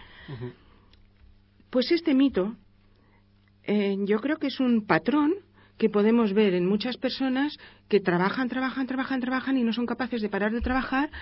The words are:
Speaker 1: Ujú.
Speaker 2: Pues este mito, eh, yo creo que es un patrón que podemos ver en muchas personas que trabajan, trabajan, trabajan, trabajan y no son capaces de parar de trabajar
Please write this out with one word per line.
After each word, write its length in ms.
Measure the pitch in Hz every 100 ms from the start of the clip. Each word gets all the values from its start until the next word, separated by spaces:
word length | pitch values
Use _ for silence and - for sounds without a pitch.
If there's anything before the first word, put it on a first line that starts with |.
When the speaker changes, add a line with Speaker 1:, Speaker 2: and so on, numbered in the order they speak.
| - - -
Speaker 1:
Ujú. 240 | 131 123 - - - _ _ _ _ - - _ _ _
Speaker 2:
Pues 220 | 254 240
este 220 | 339 330
mito, 420 | 262 277 202 190 233 _ _ _ _ _ _ _ _ _ _
eh, 340 | - 208 202 196 196
yo 140 | 214
creo 160 | 277 311
que 100 | 285
es 120 | -
un 260 | 254 233 208
patrón 480 | - - 285 294 392 - _ _ -
que 120 | 220
podemos 440 | 208 208 233 220
ver 200 | 190 214 180
en 120 | 175
muchas 300 | 208 240 240
personas 600 | 254 - 269 254 294 - - - -
que 140 | 202
trabajan, 480 | 190 175 190 190 254
trabajan, 360 | 254 262 247 254
trabajan, 360 | 262 254 269
trabajan 360 | 247 262 254 269
y 60 |
no 80 | 233
son 140 | 220 240
capaces 360 | 240 247 240
de 60 | 214
parar 240 | 196 208
de 80 | 233
trabajar 500 | 240 262 233 262 - -